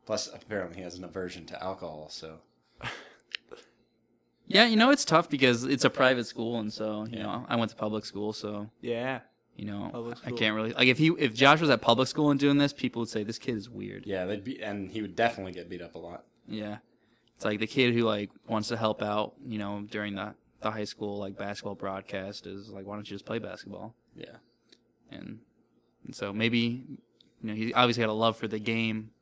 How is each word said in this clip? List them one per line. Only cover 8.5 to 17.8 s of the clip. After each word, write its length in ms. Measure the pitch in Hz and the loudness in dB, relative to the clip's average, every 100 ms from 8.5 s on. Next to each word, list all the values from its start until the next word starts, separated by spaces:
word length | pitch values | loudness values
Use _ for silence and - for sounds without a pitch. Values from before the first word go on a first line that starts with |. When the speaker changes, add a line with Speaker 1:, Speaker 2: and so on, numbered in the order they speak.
| 104 104 _ | -8 -10 _
Speaker 3:
Yeah. 400 | 120 117 127 127 - _ _ - | -6 -4 -4 -6 -10 _ _ -12
Speaker 2:
You 100 | 104 | -8
know, 240 | 101 95 | -6 -8
Speaker 3:
Public 260 | 120 117 117 | -8 -10 -10
Speaker 2:
I 100 | - | -8
Speaker 3:
school. 100 | 120 | 0
Speaker 2:
can't 180 | 110 107 | 0 2
really, 180 | 110 | -2
like, 140 | - 127 | 4 4
if 100 | 123 | 6
he, 100 | 160 170 | 4 4
if 140 | 139 | 0
Josh 280 | 110 135 156 | 6 8 8
was 80 | 160 | 6
at 120 | 120 | 4
public 260 | - 117 131 | 6 4 4
school 240 | - 147 | 4 4
and 80 | 139 | 6
doing 180 | 143 143 | 6 6
this, 160 | 143 | 4
people 280 | - 123 117 | 0 -4 -2
would 80 | 113 | -4
say, 140 | 113 | -4
"This 140 | 104 113 | -4 -6
kid 180 | - 113 | -4 -4
is 140 | 120 | -6
weird." 360 | 104 101 98 104 | -10 -10 -10 -4
Speaker 1:
Yeah, 180 | 95 92 | -2 -2
they'd 180 | 107 | -4
be, 180 | 104 135 | -6 -8
and 260 | 107 101 95 | -6 -6 -6
he 120 | 107 | -6
would 140 | 101 87 | -4 2
definitely 360 | 117 113 92 | 2 2 -10
get 180 | 87 87 | -10 -12
beat 120 | 90 | -12
up 120 | 85 82 | -12 -12
a 40 | |
lot. 260 | 85 87 _ _ - | -12 -14 _ _ -12
Speaker 2:
Yeah. 300 | 107 104 104 _ _ _ _ _ _ | -8 -8 -10 _ _ _ _ _ _
It's 100 | 110 | -2
like 140 | 104 | 0
the 80 | 110 | 0
kid 260 | 131 | 4